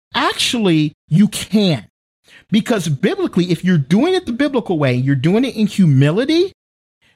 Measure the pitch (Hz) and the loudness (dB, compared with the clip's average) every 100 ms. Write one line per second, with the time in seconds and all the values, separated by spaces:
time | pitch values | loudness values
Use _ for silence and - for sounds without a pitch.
0 | _ 240 320 - - 233 196 160 151 - | _ -4 -4 -2 -4 -2 0 2 0 -6
1 | - 165 208 - - 214 196 127 - _ | -2 2 2 0 -2 0 0 -2 -8 _
2 | _ _ _ - - 208 - 220 165 139 | _ _ _ -20 -4 -2 0 -2 -2 -2
3 | 226 392 349 185 175 165 180 170 135 196 | -2 -2 -4 -2 -2 -2 0 0 2 0
4 | 339 370 370 233 294 254 - 160 135 123 | 2 0 -2 -4 -2 -2 -2 -2 0 0
5 | 135 139 151 214 262 220 208 - 170 131 | 0 0 0 0 0 -2 -2 2 4 4
6 | 143 185 277 330 381 _ _ _ _ _ | 2 2 0 0 0 _ _ _ _ _
7 | _ | _